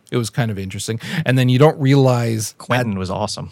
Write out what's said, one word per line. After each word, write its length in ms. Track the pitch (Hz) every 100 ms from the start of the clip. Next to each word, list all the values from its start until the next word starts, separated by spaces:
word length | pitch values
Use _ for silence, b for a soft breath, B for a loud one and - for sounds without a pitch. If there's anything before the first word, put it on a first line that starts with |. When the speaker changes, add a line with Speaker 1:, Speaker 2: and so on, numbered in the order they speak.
| -
Speaker 1:
it 40 | 127
was 140 | 110
kind 200 | - 113
of 60 | 98
interesting. 420 | 95 98 - 113 B 175 156
And 100 | 131
then 120 | 127
you 100 | 123
don't 200 | 151 151
realize 760 | 135 139 131 123 117 110 104 -
Speaker 2:
Quentin 340 | - 123 120
Speaker 1:
at 60 | 98
Speaker 2:
was 120 | 92
awesome. 400 | 95 104 - 95